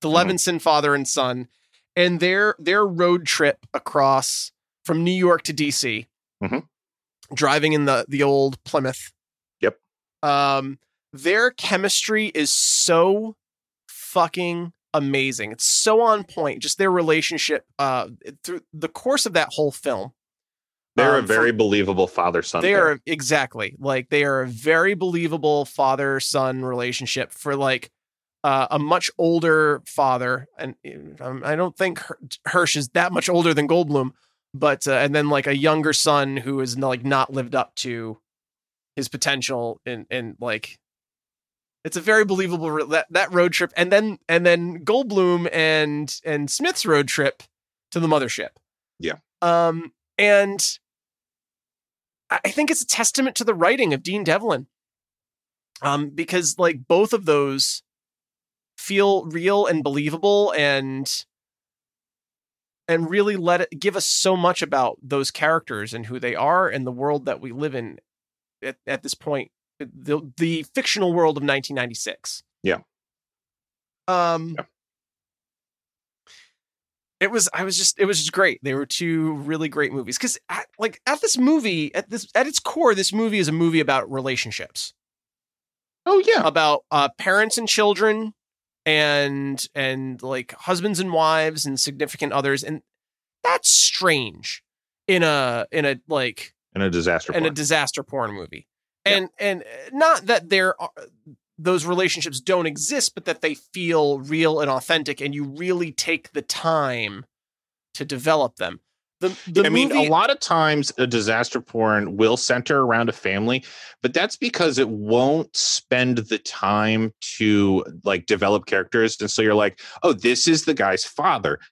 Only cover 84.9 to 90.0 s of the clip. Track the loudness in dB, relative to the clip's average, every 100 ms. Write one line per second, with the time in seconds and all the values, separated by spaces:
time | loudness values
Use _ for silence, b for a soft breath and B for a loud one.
84.9 | -14 _ _ _ _ _ _ _ _ _
85.9 | _ 2 4 6 4 4 4 4 2 0
86.9 | 0 0 0 0 2 2 -2 -2 2 2
87.9 | 4 2 2 -4 -12 _ _ _ _ 0
88.9 | 2 2 2 0 -2 -6 -6 -8 -6 -4
89.9 | -4